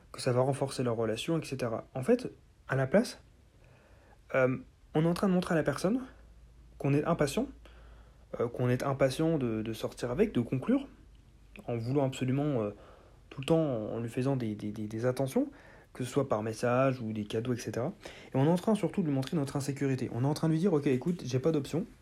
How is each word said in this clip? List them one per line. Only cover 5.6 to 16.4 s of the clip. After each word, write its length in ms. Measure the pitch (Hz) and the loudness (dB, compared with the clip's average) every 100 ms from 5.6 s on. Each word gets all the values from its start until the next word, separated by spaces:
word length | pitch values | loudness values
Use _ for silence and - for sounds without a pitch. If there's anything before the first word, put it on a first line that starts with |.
personne 360 | 143 135 175 254 254 - - - - - - - | 2 0 0 0 -4 -16 -20 -20 -20 -20 -20 -4
qu'on 160 | 139 | 2
est 100 | 143 | 2
impatient, 440 | 151 165 143 208 269 - - - - - - - - - | 2 2 2 0 -4 -6 -20 -20 -20 -20 -20 -20 -14 -4
euh, 100 | 120 | -4
qu'on 200 | 120 123 | 0 0
est 140 | 123 | 2
impatient 560 | 139 135 135 131 160 160 | 0 2 2 2 0 2
de, 240 | 123 110 | 0 -2
de 100 | 110 | -4
sortir 380 | 110 120 - 123 | -6 -8 -6 -6
avec, 220 | 131 214 | 0 2
de 80 | 123 | 2
conclure, 460 | 120 135 135 269 277 - - - - - - - - | 0 -2 2 0 0 -16 -20 -20 -20 -20 -20 -16 -6
en 100 | 120 | -4
voulant 280 | 113 143 | 0 0
absolument, 580 | 135 135 127 135 151 131 | 0 0 0 0 0 0
euh, 80 | 104 - - - - - - | -2 -6 -18 -20 -20 -20 -20
tout 100 | - | -8
le 60 | 135 | 2
temps, 460 | 165 156 120 104 | 2 2 0 -4
en 60 | 110 | -4
lui 120 | 117 | -4
faisant 260 | 127 131 135 | -2 0 0
des, 180 | 113 | -2
des, 180 | 104 104 | -4 -6
des, 140 | 107 107 | -6 -6
des 200 | 110 123 | -2 -2
attentions, 440 | 127 135 233 285 - - - - | 0 0 0 -2 -4 -20 -20 -18
que 100 | - | -8
ce 60 | 127 | -4
soit 180 | - 135 | 0 0
par 140 | 110 | 0